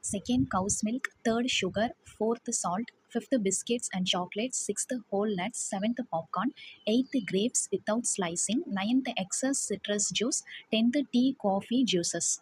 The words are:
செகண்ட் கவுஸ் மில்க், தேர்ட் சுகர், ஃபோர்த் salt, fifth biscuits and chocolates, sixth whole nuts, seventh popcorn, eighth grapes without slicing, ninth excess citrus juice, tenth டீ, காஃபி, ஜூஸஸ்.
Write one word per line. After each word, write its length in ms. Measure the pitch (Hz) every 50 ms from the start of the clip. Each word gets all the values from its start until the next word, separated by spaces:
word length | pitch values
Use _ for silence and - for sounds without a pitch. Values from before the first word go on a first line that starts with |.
| - - -
செகண்ட் 340 | 190 - - 247 254 262 262 -
கவுஸ் 240 | 190 185 202 - - - 214
மில்க், 240 | 233 262 - - _ _ _ 233
தேர்ட் 240 | 220 233 240 254 - -
சுகர், 340 | 202 185 180 196 208 254 - _ _ - -
ஃபோர்த் 380 | _ - 226 233 233 _ - 233 - -
salt, 260 | 180 175 196 240 - _ _ _ _ -
fifth 220 | 233 226 - 269 254 202 196
biscuits 420 | 185 - - - 233 247 - - -
and 100 | 190 185 185 -
chocolates, 420 | 180 180 180 - 202 226 262 - - - -
sixth 260 | 202 - - - 262 247 208 _
whole 220 | - 196 208 220 208 180
nuts, 220 | 180 190 - - - -
seventh 300 | - 190 196 226 240 - 247 - -
popcorn, 380 | 165 165 - - 180 202 262 - - - - - - _ 214 214
eighth 220 | 247 262 - - 262 202 165
grapes 320 | 180 190 208 247 - - - - -
without 320 | 185 - - 214 240 240 - -
slicing, 460 | - 190 170 170 175 - - 208 277 349 - 202 190
ninth 300 | 196 214 247 262 262 - - - 190
excess 340 | 185 - - - 262 277 - - -
citrus 360 | 208 196 - - 208 208 202 - - -
juice, 200 | 202 254 320 - - - - - - _ -
tenth 240 | 220 226 240 240 294 269 - -
டீ, 100 | 240 254 269 277 _ - 202
காஃபி, 320 | 190 196 202 - 233 254 262 190 185
ஜூஸஸ். 420 | 175 170 - - 170 - - - -